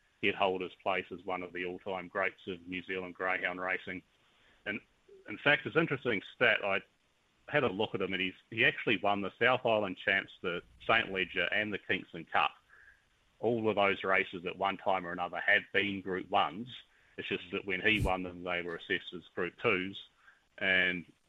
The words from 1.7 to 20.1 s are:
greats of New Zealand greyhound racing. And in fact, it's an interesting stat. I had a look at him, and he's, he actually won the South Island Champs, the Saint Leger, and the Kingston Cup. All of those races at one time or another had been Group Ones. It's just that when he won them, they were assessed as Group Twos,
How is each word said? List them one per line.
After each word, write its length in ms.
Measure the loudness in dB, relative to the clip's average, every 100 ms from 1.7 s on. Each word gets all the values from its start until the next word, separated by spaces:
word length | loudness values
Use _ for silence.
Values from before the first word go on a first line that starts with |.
| -6 -6 -6 -4
greats 320 | -2 -2 -4 -10
of 80 | -10 -8
New 160 | -8
Zealand 300 | -6 -6 -6
greyhound 460 | -4 -2 0 -2 -2
racing. 400 | -4 -4 -6 -12 -12 _ _ _ _ _
And 160 | -8 -8 -10 _ _ -20 -14
in 80 | -2
fact, 220 | 2 2 2
it's 100 | 0
an 60 |
interesting 400 | 0 0 -2 -2 -4
stat. 300 | 2 4 4
I 140 | 2 -2 -4 _ _ _ _ _ -2
had 160 | 2
a 40 | 2
look 200 | 2 -2
at 60 | -2
him, 140 | -2
and 80 | -2
he's, 100 | -2 -6 -6
he 140 | 2
actually 340 | 2 2 0 2
won 180 | 2 2
the 100 | 0 2
South 280 | 2 4 4
Island 320 | 2 2 -2
Champs, 300 | 0 0 0 -6
the 200 | -4 -4 -8 -6 2
Saint 260 | 2 2
Leger, 320 | -2 -2 0 0
and 180 | 0 -2
the 80 | -4 -2
Kingston 380 | -4 -4 -12 -2
Cup. 200 | 2 0 -2 _ -20 -20 _ _ _ _ -4
All 280 | 0 2 2
of 80 | 4
those 260 | 4 2
races 440 | 2 2 2 -4 -8
at 100 | -2
one 220 | -2 0
time 280 | 0 0 -2
or 60 |
another 300 | -6 -4 -2 2
had 180 | 2 2
been 260 | 0 0 -2
Group 300 | -4 -4 0
Ones. 360 | 2 2 -2 -12 -14 -20 _ _ -10
It's 100 | -6
just 160 | -6 -4
that 140 | -6 -4
when 160 | 0
he 180 | 2 4
won 220 | 2 0
them, 200 | -2 -6
they 200 | -4 -4
were 140 | -4 -6
assessed 360 | -2 -2 -4
as 60 | -12 -10
Group 180 | -6 -4 0
Twos, 360 | 0 2 -2 -8 -16